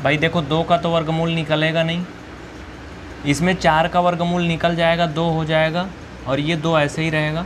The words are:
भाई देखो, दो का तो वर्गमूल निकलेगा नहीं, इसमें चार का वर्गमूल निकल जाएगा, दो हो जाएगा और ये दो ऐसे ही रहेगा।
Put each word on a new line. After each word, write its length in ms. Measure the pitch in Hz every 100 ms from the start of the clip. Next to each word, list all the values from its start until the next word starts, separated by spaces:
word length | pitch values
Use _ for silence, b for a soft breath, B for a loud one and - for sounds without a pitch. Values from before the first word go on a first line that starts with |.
भाई 140 | 135 147
देखो, 240 | 160 175
दो 200 | 147 156
का 140 | 165 170
तो 120 | 170
वर्गमूल 400 | 165 156 160 165
निकलेगा 520 | 165 151 156 156 160
नहीं, 200 | 160 170 180 - - - - - - - - - - - 147
इसमें 280 | 143 175 185
चार 320 | 170 156 170
का 120 | 180
वर्गमूल 440 | 180 175 175 175
निकल 320 | 170 165 175 170
जाएगा, 300 | 165 170 170
दो 160 | 151 170
हो 200 | 160 156
जाएगा 420 | 156 160 160 190 - - - -
और 120 | 139
ये 160 | 147 165
दो 200 | 156 160
ऐसे 220 | 143 143
ही 80 | 160
रहेगा। 360 | 156 151 156